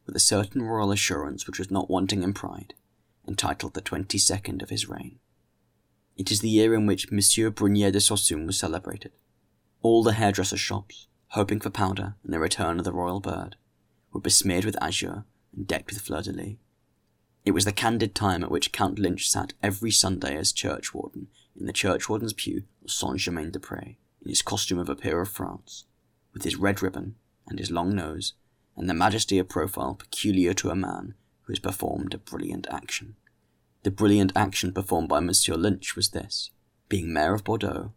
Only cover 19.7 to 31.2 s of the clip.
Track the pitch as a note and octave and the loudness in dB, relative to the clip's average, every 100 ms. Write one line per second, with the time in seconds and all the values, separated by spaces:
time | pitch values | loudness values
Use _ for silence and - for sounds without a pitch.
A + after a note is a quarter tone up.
19.7 | G2 A2+ - F#2+ F2+ C#2 D2+ - - - | -2 2 2 2 0 -2 0 0 0 -2
20.7 | - - - - - - _ _ - - | -4 -6 -8 -10 -10 -16 _ _ -10 -6
21.7 | G2+ G2+ - - G#2+ A2+ - - - - | -2 0 0 0 -2 -2 -4 -4 -4 -8
22.7 | _ - - - C#2 F2+ E2 D#2 - - | _ -6 -4 -2 -2 -2 -2 -4 -8 -8
23.7 | - - - _ _ - - - G#2 - | -10 -12 -18 _ _ -2 -2 0 -2 0
24.7 | F2+ E2+ C#2 E2 E2+ E2+ - F2+ F2+ - | 0 -2 -2 0 0 -2 -4 -8 -8 -16
25.7 | - - _ _ _ _ - - - G2 | -20 -20 _ _ _ _ -8 -6 0 0
26.7 | G2 F#2 - F#2 - _ _ - F#2+ F#2+ | 2 -2 -4 -10 -12 _ _ -12 -8 -4
27.7 | E2+ F2 G2+ D#2 D#2 - - _ _ _ | -2 0 0 -2 -6 -8 -10 _ _ _
28.7 | - - D#2+ A2+ A2 - F#2+ F#2 F2 - | -4 -2 4 4 2 2 2 2 -2 -2
29.7 | - C2 - - - G#2+ F#2+ F2 G2+ - | -2 -6 -6 -10 -4 2 4 4 2 0
30.7 | F#2 F#2 F2 F#2+ - | -2 -4 -6 -10 -16